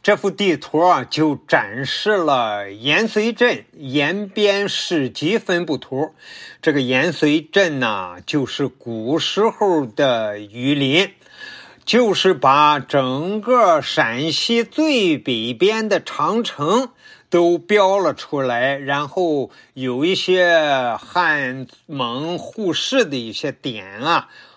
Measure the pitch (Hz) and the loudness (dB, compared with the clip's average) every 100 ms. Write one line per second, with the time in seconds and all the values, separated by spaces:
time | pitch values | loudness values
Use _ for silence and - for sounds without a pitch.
0 | - 208 202 156 202 143 - 151 180 151 | 0 0 0 0 0 0 -2 2 4 4
1 | 120 151 156 131 - 147 104 117 135 - | 0 -2 0 -2 0 0 0 -6 -6 -4
2 | 208 202 156 131 113 104 98 101 131 160 | 0 2 2 2 0 -4 -8 -8 -2 0
3 | 220 214 220 226 240 175 - - 135 143 | 0 0 -2 0 0 0 -8 -16 -4 -2
4 | 143 196 202 214 202 196 202 - - 170 | 0 -2 -6 0 2 2 -2 -4 -2 -2
5 | 127 - 151 220 - 175 165 131 - 135 | -2 -2 -2 -2 0 -2 -2 -6 -6 -6
6 | 151 - - - - - 160 143 123 127 | -6 -8 -20 -20 -20 -4 0 0 0 0
7 | 175 - 151 156 151 196 180 139 117 101 | 0 0 2 2 0 2 2 0 -2 -2
8 | 90 87 - 147 127 - 135 - 120 113 | -8 -12 -4 -4 -4 -4 -6 -6 -10 -8
9 | 113 160 - 190 214 202 202 160 123 - | -2 -2 -2 0 0 2 2 2 0 0
10 | 139 117 107 104 104 113 131 143 135 156 | 0 2 -2 -6 -12 -4 -2 0 2 2
11 | 196 - _ - - - - - - 226 | 0 -6 _ -20 -20 -20 -20 -12 0 2
12 | 226 175 190 151 135 139 151 147 135 143 | 4 4 2 4 4 6 6 2 0 0
13 | 127 135 175 214 214 254 196 156 - - | 0 -2 -4 -4 0 4 4 4 2 0
14 | 117 120 160 - - 233 226 - 311 262 | 0 -2 -2 -2 0 0 0 0 2 2
15 | 185 139 - 117 117 113 190 220 220 180 | 2 0 -2 -4 -4 0 2 2 0 -2
16 | - - 156 226 220 - 147 226 254 _ | -2 -4 -2 0 -4 -4 0 0 -2 _
17 | - - _ 170 170 170 170 208 190 196 | -20 -20 _ 2 2 0 2 2 4 2
18 | 170 117 - 143 127 120 131 139 135 143 | 0 -2 -6 -4 -2 0 0 -2 -4 -4
19 | 143 190 175 147 120 - _ 131 131 123 | -4 -2 0 0 -4 -12 _ -8 -6 -2
20 | 165 185 - 185 175 165 151 135 120 107 | 0 0 0 2 4 4 4 0 -2 -6
21 | - 180 170 147 131 131 123 _ - 143 | -4 0 0 0 -2 -6 -12 _ -12 -6
22 | 117 127 160 180 - - 190 147 - 262 | -4 -4 -6 -8 -10 -6 -4 -2 0 0
23 | 180 135 113 - 147 - 143 107 95 101 | 0 -2 -8 -8 -8 -8 -10 -10 -14 -8
24 | 147 165 - - - | -2 -2 -2 -16 -20